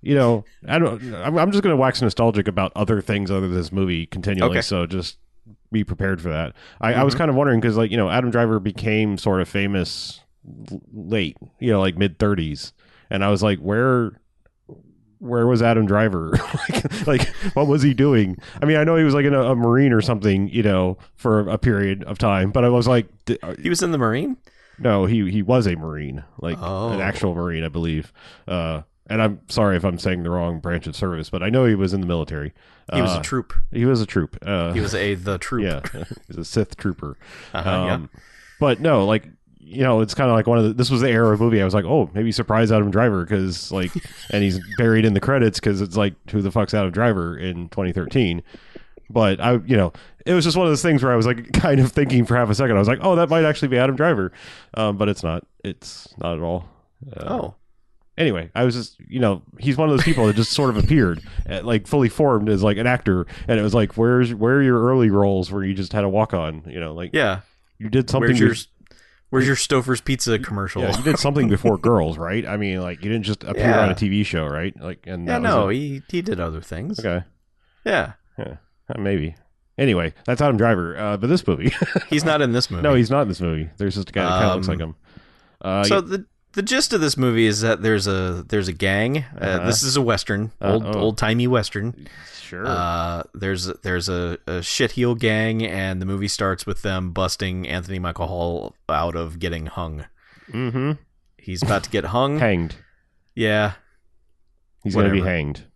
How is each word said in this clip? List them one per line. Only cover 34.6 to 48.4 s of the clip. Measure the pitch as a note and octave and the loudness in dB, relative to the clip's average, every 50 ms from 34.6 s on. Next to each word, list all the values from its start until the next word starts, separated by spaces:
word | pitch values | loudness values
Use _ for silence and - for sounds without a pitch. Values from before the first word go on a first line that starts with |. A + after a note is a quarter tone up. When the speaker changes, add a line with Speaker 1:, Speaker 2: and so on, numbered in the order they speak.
| E2+ E2+ F2 | -2 -2 -2
Speaker 2:
He | F2+ | -2
was | E2+ E2 G#2 | -2 -2 -2
a | F#2+ G2 G2+ G2+ | -2 -2 -2 -2
the | F2+ F2+ G2+ G2 F2+ | -4 -4 -6 -6 -6
troop. | - - - A#2+ G#2+ F#2+ D#2+ C#2 C2+ - - | -6 -6 -4 -4 -2 -2 -4 -4 -8 -10 -10
Speaker 1:
Yeah, | C#2+ E2 - - | -12 -12 -12 -14
<laughs> | - - - | -18 -16 -16
he's | - E2+ | -12 -12
a | E2 | -10
Sith | - - A#2 G#2 - - | -4 -2 -2 -2 -2 -4
trooper. | - - G#2 F2 - - D2 C#2 - - - - - - - - | -8 -6 -6 -6 -6 -8 -12 -12 -14 -18 -20 -20 -20 -20 -10 -10
Speaker 2:
Uh-huh, | - E2+ F#2 F#2 F#2 F#2 | -6 -4 -2 -2 0 0
yeah. | F2+ - | -2 -2
Speaker 1:
Um, | E2 D#2 C2+ _ - - - - - - - - _ | -4 -6 -10 _ -20 -20 -20 -20 -20 -20 -20 -6 _
but | D3 C#3+ B2 G#2+ | 2 2 2 2
no, | C#3 E3 D3+ A#2 G2 | 2 2 4 4 4
like, | G2 A2 A2 - - - _ _ _ _ _ | 4 2 0 0 -4 -20 _ _ _ _ _
you | - D#2 E2+ B2 C3+ | -20 -14 -2 0 2
know, | C3 A#2+ A2 A2+ | 4 4 4 2
it's | G#2 - | 0 0
kinda | - C#3 B2+ A#2+ | 0 2 4 4
like | A2+ G#2 | 4 4
one | - A#2+ A#2 | 4 4 4
of | A2 | 4
the, | G#2+ A2 | 2 2
this | A#2+ B2 A#2+ | 2 0 2
was | C3+ A#2+ | 2 2
the | A#2+ C3 | 4 4
era | A#2 A2+ A#2 A2+ G#2+ | 4 6 6 6 6
of | G#2 | 6
movie | A2 A#2+ A2+ G#2+ G2 | 4 4 4 4 2
I | |
was | F#2+ F#2 | 4 2
like, | G#2 F#2+ | 0 0
"Oh, | E2 C3 D#3+ C3+ D2+ D#2+ | 2 2 2 2 0 -2
maybe | G2+ A2 A#2 G#2+ | -2 -2 -2 0
surprise | - A#2 - G#2+ A2 A2+ G#2+ | -2 -2 0 2 2 4 4
Adam | A2+ G#2+ G#2 G#2 | 4 4 4 2
Driver," | F#2 G2+ A#2+ B2 G#2 F#2+ F2 | 2 2 2 2 2 0 -2
'cause, | E2 G#2+ G2 F#2+ F#2+ F2 - - - - | -2 -2 -2 0 -2 -4 -6 -8 -6 -4
like, | F#2+ F#2 F2+ - E3+ - - - | -4 -4 -4 -6 -8 -10 -10 -18
Speaker 2:
<laughs> | - - - | -18 -12 -4
Speaker 1:
and | - G#2 G2+ | 0 2 2
he's | G2 F#2 F#2 F2+ - - | 2 2 0 -4 -8 -4
buried | - B2 A2+ A2+ A2 A2 | 0 2 4 4 6 4
in | A2 G#2 | 4 4
the | G2 | 2
credits | - - C#3 C3+ A#2+ A2+ F#2+ - | 2 2 2 4 2 2 2 0
'cause | - A2+ G2+ F#2+ | -2 -2 0 0
it's | G2+ F#2+ E2+ | -2 -2 0
like, | G#2+ G#2 G2+ E2 - _ - | 0 0 0 -2 -6 _ -4
"Who | - G#2+ G2 | -4 -2 -2
the | G2 | 0
fuck's | F2 A2+ G#2 F#2 - | 0 0 -2 0 0
Adam | G#2+ G2+ F#2 | -2 -2 0
Driver | E2+ G2 A#2 B2 A2 F#2+ E2+ E2+ F2 B1+ | 0 0 0 0 2 0 -2 -4 -6 -6
in | D#2+ F#2 F2+ E2+ F2 E2 | -8 -8 -6 -8 -10 -10
twenty | - - G2+ F2+ E2+ | -6 -4 -4 -2 -2
thirteen?" | F#2+ F2 C#2+ - C#3 A#2+ F#2 E2+ E2+ | -4 -4 -2 0 0 2 2 0 -2